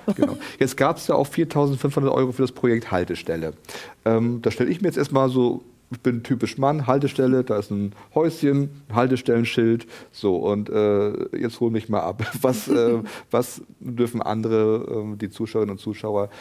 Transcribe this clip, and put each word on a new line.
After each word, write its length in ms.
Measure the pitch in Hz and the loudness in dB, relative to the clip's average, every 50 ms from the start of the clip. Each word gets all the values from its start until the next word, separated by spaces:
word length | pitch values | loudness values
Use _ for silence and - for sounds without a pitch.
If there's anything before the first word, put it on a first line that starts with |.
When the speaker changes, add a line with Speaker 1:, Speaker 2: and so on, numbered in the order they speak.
| - | -2
Speaker 1:
<laughs> 80 | 220 196 | -4 0
Speaker 2:
Genau. 220 | - - - - - - - - - | 0 0 -2 -2 -4 -10 -6 -2 0
Jetzt 160 | 135 139 - | 0 0 2
gab's 320 | - 135 147 170 - - - | 2 2 2 2 0 0 2
ja 80 | 160 | 2
auch 100 | - 143 | 2 2
viertausendfünfhundert 880 | - - 170 165 160 - 147 143 143 139 131 - 143 - 151 139 135 - | 2 0 -2 0 0 2 2 2 2 2 0 -2 0 2 2 2 2 4
Euro 160 | 131 131 127 | 2 2 0
für 120 | 117 123 | 0 0
das 100 | 131 123 | 0 -2
Projekt 400 | - - - 123 113 117 - - | 0 0 2 2 2 2 0 0
Haltestelle. 640 | 95 90 87 87 87 - - - 82 82 80 78 76 - - - - - - - - - - | 0 0 0 -2 -4 -4 -4 -4 -4 -4 -4 -6 -8 -10 -14 -16 -16 -14 -16 -16 -14 -4 0
Ähm, 380 | 113 113 113 117 120 120 117 | 2 2 2 2 0 -2 -2
da 100 | 117 117 | -2 0
stell 180 | 117 - - - | 0 2 0 0
ich 100 | 185 170 | 0 0
mir 60 | 208 165 | 0 0
jetzt 80 | 147 | 0
erstmal 320 | - 147 147 139 135 135 131 | 0 0 0 2 2 2 4
so, 340 | 127 127 123 120 - - - - - _ _ - | 4 2 2 2 0 -2 -8 -16 -20 _ _ -14
ich 80 | 120 - | -10 -4
bin 220 | - 131 120 113 | -2 -2 -2 0
typisch 340 | 113 - 135 117 - - - | -2 -4 -2 -2 -2 -4 -2
Mann, 300 | - 135 139 151 151 135 | 0 0 2 2 0 0
Haltestelle, 560 | 127 131 143 143 135 - - 131 127 131 127 | 0 2 2 0 0 0 2 2 4 4 2
da 160 | 123 - 110 104 | 2 0 -2 -2
ist 140 | 101 - | -2 -2
ein 200 | 104 101 101 101 101 - - - - | -4 -4 -4 -4 -6 -12 -12 -4 0
Häuschen, 680 | 151 165 160 160 - 156 143 139 143 143 139 - - - - | 0 0 0 0 0 2 2 2 2 0 -2 -6 -12 -14 -4
ein 60 | 107 | 0
Haltestellenschild. 920 | 117 123 127 131 123 - - 117 117 117 117 - 123 113 113 117 113 - - - - - - | 2 2 2 2 0 2 2 2 2 2 0 2 2 4 4 2 0 -2 -8 -18 -20 -20 -20
So, 240 | - - - 101 92 | -8 -2 0 0 0
und, 340 | - - 98 104 104 104 - | 2 0 0 0 -2 -2 -2
äh, 680 | - 104 104 104 104 101 104 104 - - - - - | 0 2 2 2 2 2 2 0 -2 -4 -6 -6 -4
jetzt 220 | - - 117 117 - | -4 -4 -4 -2 -2
hol 140 | 120 117 | -2 0
mich 160 | 113 107 - - | 0 -2 -2 -2
mal 120 | 107 101 | -2 -2
ab. 220 | 82 87 92 - 113 - | -2 -2 -4 -6 -6 -6
<laughs> 100 | - - | -4 0
Was, 260 | - 131 127 110 - - | 0 0 0 0 -2 0
äh, 320 | - 120 117 117 117 113 104 101 - | 2 2 4 4 2 0 -2 -6 -12
Speaker 1:
<laughs> 160 | - - - | -14 -6 -2
Speaker 2:
was 280 | - 117 127 - - - - - - - | -2 -2 -2 -2 -6 -16 -18 -20 -20 -14
dürfen 420 | - 127 120 120 120 117 117 110 | -12 -6 -2 -2 -2 0 -2 -2
andere, 640 | - - 107 110 110 113 113 110 107 110 110 113 - - | -2 -2 -2 -2 0 2 2 4 4 4 2 0 -2 -4
ähm, 300 | - 110 107 107 107 104 | -6 -6 -6 -6 -6 -6
die 120 | 107 98 | -8 -8
Zuschauerinnen 420 | - - 113 104 - 113 107 104 | -6 -6 -6 -2 0 0 0 0
und 80 | 98 98 | -2 -6
Zuschauer 500 | - 107 104 - - 107 104 101 101 104 - - | -8 -8 -8 -6 -4 -2 0 0 -2 -2 -6 -14